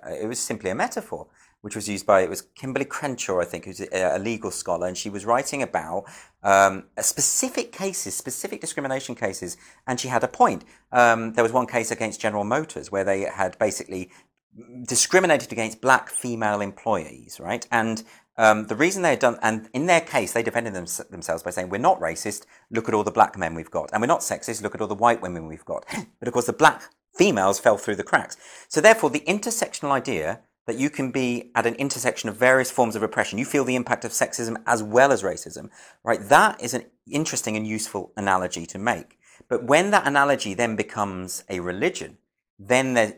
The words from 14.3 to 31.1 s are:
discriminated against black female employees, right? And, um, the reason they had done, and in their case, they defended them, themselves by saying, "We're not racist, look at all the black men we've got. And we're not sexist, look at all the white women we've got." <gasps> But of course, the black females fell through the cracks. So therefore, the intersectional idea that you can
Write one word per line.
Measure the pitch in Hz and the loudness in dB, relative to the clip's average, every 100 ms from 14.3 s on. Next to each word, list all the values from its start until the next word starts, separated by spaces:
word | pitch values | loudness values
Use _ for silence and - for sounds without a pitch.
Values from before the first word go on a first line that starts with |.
| _ _ 104 120 123 123 | _ _ -20 -20 -12 -2
discriminated | 123 - 185 185 147 - | 0 4 4 4 2 0
against | 113 110 110 | -6 -6 0
black | 127 127 - | 4 4 2
female | - 127 117 107 104 | -8 -6 -2 0 0
employees, | 101 - 113 98 73 64 57 - | -4 -4 -2 -2 -2 -14 -18 -12
right? | 85 117 - | -6 -6 -2
And, | 117 113 110 - - _ - | 0 0 -4 -10 -20 _ 4
um, | 110 107 107 | 6 6 2
the | 110 | 0
reason | 175 196 | 2 2
they | 175 | 2
had | 120 | 4
done, | 123 110 | 2 2
and | 110 110 110 | 0 -2 -4
in | 127 175 | -2 4
their | 170 | 2
case, | - 131 95 | 2 -2 0
they | 117 | -2
defended | 110 117 117 | 0 -2 -4
them, | 92 85 - - | -6 -8 -10 -10
themselves | 90 - 82 | -10 -6 -6
by | 90 | -6
saying, | 90 92 | -6 -4
"We're | 98 | 0
not | 160 - | 2 2
racist, | 82 80 107 - - _ - | -2 -4 -8 -8 -12 _ -8
look | 113 113 | -6 0
at | 107 | 0
all | |
the | 104 | 2
black | 113 104 98 | 4 4 2
men | 82 | -4
we've | 82 80 | -4 -8
got. | 82 71 | -8 -4
And | 104 | 0
we're | 123 | 2
not | 165 | 0
sexist, | - 101 - 107 | -2 -6 -6 -6
look | 104 | -6
at | - | -6
all | 104 | -6
the | 101 | 2
white | 117 117 | 2 2
women | 92 85 80 | -2 -8 -10
we've | 78 - | -14 -10
got." | 78 - | -10 -8
<gasps> | - - _ | -12 -12 _
But | 120 | -4
of | |
course, | 117 120 | -2 -2
the | |
black | - 151 - - _ _ - | 4 4 4 -6 _ _ 0
females | 190 113 95 98 | 2 4 2 4
fell | 120 101 | 4 2
through | - 101 | 0 -4
the | |
cracks. | - 151 - - - - - | 0 0 0 -14 -20 -20 -6
So | 156 | 4
therefore, | 214 220 147 | 6 6 4
the | 151 | 0
intersectional | - 202 240 226 - - 143 | -2 -2 -2 -4 -4 -4 0
idea | 135 135 92 78 117 _ _ - | 0 0 -2 -4 -6 _ _ -6
that | 117 | -2
you | 143 | -2
can | - 131 | -2 -2